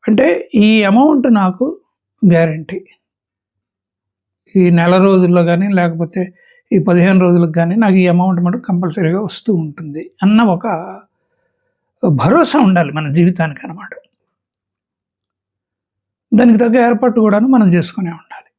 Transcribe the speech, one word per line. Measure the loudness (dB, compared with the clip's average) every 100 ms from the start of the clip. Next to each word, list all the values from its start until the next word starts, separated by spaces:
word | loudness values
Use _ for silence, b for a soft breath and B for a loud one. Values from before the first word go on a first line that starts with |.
| 0
అంటే | 0 0 -2 -2 0
ఈ | 2 2 2
అమౌంట్ | 2 2 2 2 2
నాకు | 0 -2 -8 -8 _ _ _ _ 2
గ్యారంటీ, | 2 0 -4 -10 -14 -14 _ _ _ _ _ _ _ _ _ _ _ _ _ _ _ _ 0
ఈ | 2 2
నెల | 2 2 2
రోజుల్లో | 2 2 2 0
కానీ | -2 -2 -2
లేకపోతే | -2 -4 -8 -6 -10 b b b _
ఈ | -2 2
పదిహేను | 2 2 2
రోజులకు | 2 2 0 -2
కానీ | -2 0
నాకు | 2 2
ఈ | 2
అమౌంట్ | 2 0 0
మటుకు | -2 -4 -6
కంపల్సరీగా | -4 -4 -4 -4 -2 -6
వస్తూ | -8 -4 -4
ఉంటుంది | -6 -12 -14 -14 -16 _
అన్న | 0 2 2
ఒక | -2 -4 -8 -10 -18 _ _ _ _ _ _ _ _ _ _ -2 0
భరోసా | 0 2 0 0 2
ఉండాలి | 0 -2 -6
మన | -4 0
జీవితానికి | 0 0 -6 -6
అన్నమాట. | -16 -16 -18 -20 _ _ _ _ _ _ _ _ _ _ _ _ _ _ _ _ _ _ _ _ _ _ _ 2
దానికి | 4 4
తగ్గ | 2 2 2
ఏర్పాటు | 0 0 0
కూడాను | 0 0 2
మనం | 2 2
చేసుకునే | 0 -2 -8 -10 -10
ఉండాలి. | _ -20 _